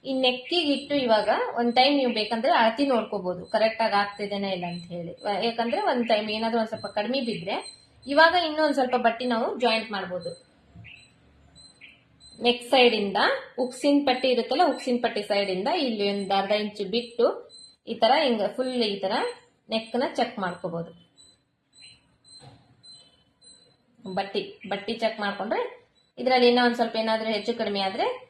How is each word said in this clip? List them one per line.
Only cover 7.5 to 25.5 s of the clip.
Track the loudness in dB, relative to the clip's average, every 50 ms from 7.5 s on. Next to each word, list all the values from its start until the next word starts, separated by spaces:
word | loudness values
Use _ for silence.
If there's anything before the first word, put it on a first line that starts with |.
| -6 -6 -8 -10 -18 _ _ _ _ _ _
ಇವಾಗ | 0 6 6 6 8 6 4 0
ಇನ್ನೂ | 0 0 0 0
ಒಂದ್ | 2 2
ಸ್ವಲ್ಪ | 2 0 2 0
ಬಟ್ಟೆ | 2 2 2 0 0 -2
ನಾವು | -2 -2 0 -2 -2 -2 0
ಜಾಯಿಂಟ್ | 2 2 2 2 -2 -4 -6
ಮಾಡ್ಬೋದು. | -6 -6 -6 -8 -8 -8 -10 -12 -12 _ _ _ _ _ _ _ -20 -20 -20 -20 -20 -20 _ _ _ _ _ _ _ _ _ _ -20 -20 -20 _ _ -20 -20 -20 _ _ _ _ _ -20 -20 -14 0 2
ನೆಕ್ | 2 2 2 0
ಸೈಡ್ | 2 4 6 6 6 6
ಇಂದ | 4 -2 0 0 2 2 2 0 -2 -6 -12 -6 -4
ಉಕ್ಸಿನ | -4 -4 -4 0 2 4 4 4 4
ಪಟ್ಟಿ | 2 0 0 2 0
ಇರುತ್ತಲ್ಲ, | 2 2 0 -2 2 2 2
ಉಕ್ಸಿನ | 2 2 -2 -2 -2 -2 0 0
ಪಟ್ಟಿ | -2 -2 -2 -4
ಸೈಡ್ | 0 0 0 0 0
ಇಂದ | -2 -2 0 0
ಇಲ್ಲಿ | 0 0 0 -2 -2 0 0 0 0
ಒಂದ್ | -2 -2 0 0
ಅರ್ಧ | 0 2 0
ಇಂಚು | 0 -2 -2 -4 -6 -6 -8 -2
ಬಿಟ್ಟು | -2 -4 -4 -4 -2 2 2 2 2 -2 -12 -18 -20 -20 -20 -20 _ _ _ -12
ಈ | -2
ತರ | 0 4 4 4 4 4
ಹಿಂಗ | 2 2 0 0 -4 -2
ಫುಲ್ | -4 -4 -4 -2 -2 -2
ಈ | -2 -2 -4
ತರ | -4 -2 -2 -2 -2 -4 -6 -10 _ _ _ _ _ _
ನೆಕ್ | -6 -4 -4 -2 -2
ನ | -2 -2 -2 0
ಚೆಕ್ | -2 -4 -2 -2 -6
ಮಾಡ್ಕೋಬಹುದು. | -6 -4 -6 -6 -8 -6 -6 -6 -8 -8 -12 -20 _ _ _ _ _ _ _ _ _ _ _ _ _ _ _ _ -20 -20 -20 _ _ _ _ _ _ _ -20 -20 -20 -20 -20 -20 _ _ _ _ _ -20 -20 -20 -20 _ _ _ _ _ _ _ _ -20 -20 _ _ _ _ _ _ _ _ _ -14 -6 -4
ಬಟ್ಟಿ, | -4 -4 -2 -2 -4 -4 -4 -12 -16 -8 -6
ಬಟ್ಟಿ | -6 -6 -4 -6 -4
ಚೆಕ್ | -2 -2 -2 -2 0
ಮಾಡ್ಕೊಂಡ್ರೆ | -4 -4 -4 -4 -4 -4